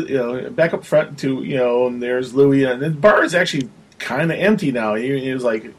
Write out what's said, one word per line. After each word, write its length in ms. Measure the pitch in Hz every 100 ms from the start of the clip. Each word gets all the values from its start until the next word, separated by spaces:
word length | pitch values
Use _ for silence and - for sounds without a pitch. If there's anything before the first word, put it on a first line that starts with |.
| 160
you 100 | 135
know, 320 | 120 127 -
back 240 | - 165
up 100 | 143
front 360 | - - 120 143
to, 240 | 139 131
you 140 | - 139
know, 280 | 123 120 127
and 140 | 123
there's 320 | 120 123 123
Louis, 300 | 127 139 139
and 180 | 131 123
the 80 | 147
bar 340 | 151 202 208
is 120 | 330 175
actually 340 | 180 151 120 - - -
kinda 360 | - 123 165 160
empty 360 | 190 214 147
now. 240 | 120 110 107
He, 240 | 127 139
he 120 | 131
was 100 | 131
like, 200 | 123 110
you 80 | 113